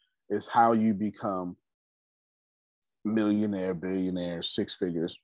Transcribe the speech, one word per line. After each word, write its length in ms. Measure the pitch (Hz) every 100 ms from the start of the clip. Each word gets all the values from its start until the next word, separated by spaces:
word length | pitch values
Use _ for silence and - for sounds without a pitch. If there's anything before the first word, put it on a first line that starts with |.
| _ _ -
is 180 | 104 -
how 260 | 123 117
you 200 | 113 110
become 640 | 98 104 - 104 92 90 90 _ _ _ _ _ _ _ _ _ _ _ _ _ _
millionaire, 680 | 104 110 104 104 107 95 92
billionaire, 680 | 87 92 95 92 90 87 85
six 320 | - - 98 -
figures. 420 | 90 85 85 -